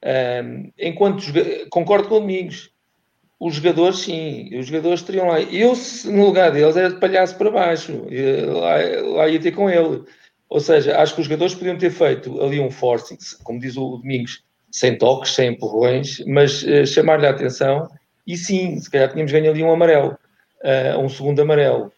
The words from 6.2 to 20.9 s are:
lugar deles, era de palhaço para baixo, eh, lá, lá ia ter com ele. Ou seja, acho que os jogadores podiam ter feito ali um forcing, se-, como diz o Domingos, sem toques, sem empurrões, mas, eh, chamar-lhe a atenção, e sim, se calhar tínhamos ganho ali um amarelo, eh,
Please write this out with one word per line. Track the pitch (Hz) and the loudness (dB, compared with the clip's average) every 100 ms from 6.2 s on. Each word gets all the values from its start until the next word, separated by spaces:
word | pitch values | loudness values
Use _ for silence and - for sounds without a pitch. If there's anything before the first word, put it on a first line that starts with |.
| 202 | 4
lugar | 180 175 | 6 4
deles, | 147 151 160 | 6 4 4
era | 185 | 0
de | 180 | 0
palhaço | 190 190 185 185 | 0 2 0 0
para | 214 | -2
baixo, | 214 175 165 160 135 110 | 0 0 -2 -6 -12 -10
eh, | 127 135 139 147 | -4 -2 0 -2
lá, | 151 170 - 170 - - - | -2 0 2 0 -2 -2 0
lá | 156 | 2
ia | 160 | 2
ter | 165 | -2
com | 175 202 | 0 0
ele. | 175 160 147 - _ _ _ _ | 2 0 -2 -10 _ _ _ _
Ou | 147 | -4
seja, | 143 160 139 147 | 2 2 4 2
acho | 151 - | 2 0
que | |
os | 147 | -4
jogadores | 151 180 | -2 -2
podiam | - 185 180 | -2 -6 -2
ter | 180 | -2
feito | 160 156 131 131 131 | 2 0 0 -6 -4
ali | 139 143 | -2 -2
um | 135 | -4
forcing, | 135 123 120 - - | -2 0 0 -4 -18
se-, | - - | -20 -20
como | - 117 | -12 -10
diz | 131 123 | -10 -8
o | 131 127 | -8 -8
Domingos, | 127 131 120 - _ _ _ | -6 -6 -6 -12 _ _ _
sem | - 127 117 | -2 0 2
toques, | 117 139 - | 2 2 -2
sem | - 127 | -2 -2
empurrões, | 117 107 107 123 127 139 - - | -2 -4 0 0 0 -4 -10 -2
mas, | 139 143 143 - | 2 2 2 0
eh, | 143 139 | 2 2
chamar-lhe | 156 156 156 147 | 2 4 4 2
a | |
atenção, | 139 131 123 135 143 165 - _ _ - | 0 -4 -2 -2 -2 -4 -14 _ _ -12
e | 175 | -10
sim, | 175 190 185 151 | -4 -2 -2 -6
se | 151 | -4
calhar | 143 135 | 0 0
tínhamos | 151 156 | 0 0
ganho | 147 156 | 2 2
ali | 156 | 2
um | 160 | 2
amarelo, | 165 170 156 139 139 _ _ _ _ | 4 6 4 2 -4 _ _ _ _
eh, | 135 135 131 | -2 0 0